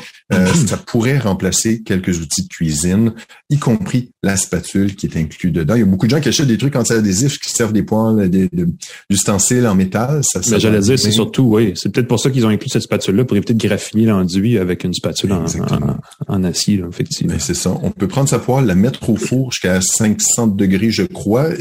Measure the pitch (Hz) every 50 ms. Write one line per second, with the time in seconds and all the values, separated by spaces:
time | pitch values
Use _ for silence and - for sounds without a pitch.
0 | - - - - _ - 101 95 92 92 92 170 139 98 101 92 - - - 120
1 | 110 123 143 139 107 104 95 95 - 92 87 - - 113 113 113 110 - 101 90
2 | 92 98 90 82 82 73 - - 95 92 - - 85 80 76 73 82 90 92 101
3 | 113 113 113 - - - - - _ - 147 147 - 131 113 107 - - - 127
4 | - - _ _ - 95 98 95 - - - 85 85 - - 98 98 101 95 -
5 | - 76 - 82 80 78 - - - 90 78 87 80 73 110 123 110 95 95 92
6 | - 113 131 160 143 226 202 - 151 131 113 - 127 139 147 131 113 - 117 113
7 | 110 101 92 92 135 143 - - - - - - 120 104 107 104 92 - 107 110
8 | 110 113 110 107 101 92 87 95 92 90 - 87 87 87 - - - - - -
9 | - - 101 95 - - 104 95 - - 127 123 123 113 98 95 95 92 - 104
10 | 117 127 151 151 139 - - 92 92 - 110 - 107 110 107 104 98 104 135 131
11 | - 107 104 110 107 104 - - 135 120 104 107 117 101 90 - - - - 135
12 | 123 123 120 110 - 143 131 131 113 110 104 98 - - - 120 - - 110 98
13 | - - 95 104 127 123 - - - - 117 110 104 101 101 - - - - 107
14 | 113 113 107 95 92 87 87 98 98 120 120 101 92 90 90 87 - 90 87 -
15 | - 90 78 - - 95 101 87 82 82 - - - - - - - - - -
16 | - - - - - - 101 98 92 90 82 - - - 104 98 90 87 87 -
17 | - - - - - 85 85 82 - - 85 - - 90 - - - 95 - -
18 | 101 90 - 131 139 135 139 113 - - 123 139 135 107 87 90 101 131 143 -
19 | - - 110 - - - 123 131 131 123 - - - 92 92 92 92 - - -
20 | 113 107 104 98 - - - - 117 113 98 101 101 95 95 95 107 113 104 101
21 | 95 90 - - - 101 107 123 147 160 175 -